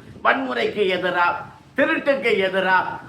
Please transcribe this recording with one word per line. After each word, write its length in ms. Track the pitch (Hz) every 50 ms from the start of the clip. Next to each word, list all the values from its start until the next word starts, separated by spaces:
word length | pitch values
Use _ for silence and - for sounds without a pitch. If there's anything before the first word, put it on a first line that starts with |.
| - - - - -
வன்முறைக்கு 580 | 226 247 262 269 254 240 240 220 208 - 208 202
எதிரா, 480 | 185 185 175 175 180 175 180 175 175 180 - - - - - - - -
திருட்டுக்கு 540 | 254 294 311 320 285 - 285 277 - - 233 208 190
எதிரா 380 | 190 190 185 190 185 185 185 180 - - - - -